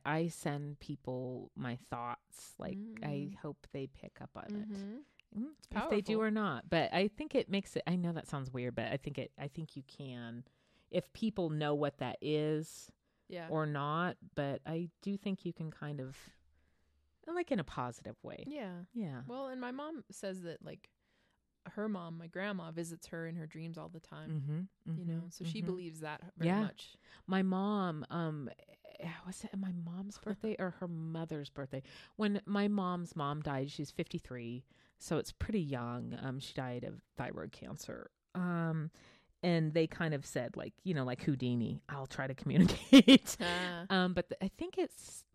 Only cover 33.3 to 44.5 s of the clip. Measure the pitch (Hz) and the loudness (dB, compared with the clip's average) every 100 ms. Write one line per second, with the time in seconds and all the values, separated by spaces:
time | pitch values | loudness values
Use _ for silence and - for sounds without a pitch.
33.3 | 151 151 139 139 - 143 - - 120 - | -2 -2 -2 -2 -4 -8 -4 -4 -4 -8
34.3 | 127 117 123 - _ - _ - - - | -8 -6 -8 -10 _ -20 _ -2 -2 -2
35.3 | - - 214 151 131 120 120 120 117 135 | -6 0 0 0 -2 -2 -4 -6 -6 -6
36.3 | 131 131 - 127 123 123 - - - 123 | -6 -6 -6 -4 -4 -6 -10 -16 -8 -8
37.3 | 95 80 - - 143 - - - _ _ | -6 -8 -10 -12 -12 -10 -10 -12 _ _
38.3 | 180 180 170 165 160 156 - - - _ | -4 -2 0 0 0 -2 -8 -20 -20 _
39.3 | _ 175 165 160 156 160 - 165 147 - | _ 2 4 4 4 2 2 0 0 -2
40.3 | 139 117 - 139 - 185 160 127 123 - | -4 -2 -4 -8 -6 -2 0 0 0 2
41.3 | 135 127 120 107 131 - 139 135 - 135 | 2 2 2 0 -2 -6 -8 -6 -4 -4
42.3 | 131 - - 175 - - 269 233 269 - | -2 4 8 8 6 12 12 12 12 12
43.3 | - 175 175 180 175 180 190 180 180 175 | -2 0 2 0 -4 2 4 4 2 0
44.3 | - 190 | -2 -4